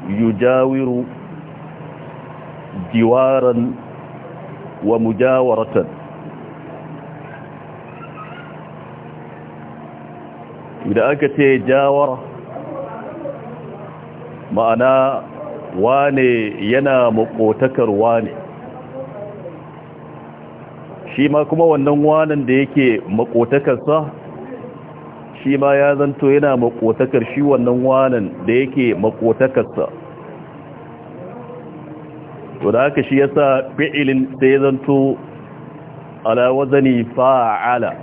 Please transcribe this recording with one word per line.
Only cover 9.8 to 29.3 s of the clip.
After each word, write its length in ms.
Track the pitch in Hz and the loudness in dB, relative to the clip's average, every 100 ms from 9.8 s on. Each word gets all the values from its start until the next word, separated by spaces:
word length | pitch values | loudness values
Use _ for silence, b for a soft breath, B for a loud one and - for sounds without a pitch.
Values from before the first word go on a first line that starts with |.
| 76 76 76 76 - - - - - - - | -16 -16 -16 -16 -16 -16 -16 -16 -16 -10 0
Idan 220 | 104 117 | 2 2
aka 180 | 147 143 | 2 0
ce 300 | 143 139 131 123 | 4 4 4 4
jawara, 500 | 135 139 143 143 127 - - - - - 539 539 - - 330 - - 233 240 - - - - - - - - - | 4 4 2 2 -2 -10 -16 -14 -14 -12 -10 -10 -12 -12 -12 -12 -12 -14 -14 -14 -14 -16 -16 -16 -16 -16 -16 -4
ma'ana 680 | 120 113 113 131 135 131 123 - - - - - 90 | 2 4 4 6 6 4 0 -6 -12 -12 -12 -8 0
wane 520 | 110 135 143 135 127 120 107 104 | 4 4 4 4 4 4 0 -4
yana 460 | 101 127 139 131 120 | 0 2 4 4 4
makotakar 800 | 110 110 110 110 107 131 131 117 | 4 0 2 2 4 0 2 2
wane. 420 | 101 113 117 113 - - - - - - 262 262 269 302 - 254 262 - - - - - - - - - - - - - - - | 4 4 2 0 -10 -14 -16 -16 -16 -14 -14 -12 -12 -14 -14 -14 -16 -18 -18 -18 -18 -18 -16 -18 -18 -18 -18 -18 -18 -16 -16 -8
Shi 160 | - 143 | 0 4
ma 160 | 151 | 4
kuma 200 | 151 160 | 2 4
wannan 360 | 165 151 139 147 | 6 6 4 4
wanan 460 | 151 156 156 147 127 | 4 4 4 0 4
da 60 | |
yake 480 | 131 135 147 131 107 | 4 4 4 4 4
makotakarsa, 1040 | 87 107 117 117 117 139 143 127 - 156 147 - - - - - - - - - - - - - | 0 -2 2 2 4 4 2 0 2 0 0 -10 -16 -14 -14 -14 -14 -16 -18 -18 -18 -18 -18 -6
shi 140 | 135 139 | 0 2
ma 180 | 139 | 4
ya 200 | 139 143 | 6 4
zanto 360 | 143 143 139 139 | 4 0 2 4
yana 240 | 143 147 127 | 6 6 4
makotakar 640 | 120 - 110 110 127 131 117 | 2 2 0 2 2 2 0
shi 80 | 139 | 0
wannan 400 | 143 135 120 123 | 4 4 4 2
wanan 460 | 131 131 135 123 92 85 92 | 4 4 4 2 -2 -4 2
da 60 | |
yake 420 | 120 135 135 123 | 2 2 2 2
makotakarsa. 960 | 92 110 - 113 | 2 0 2 0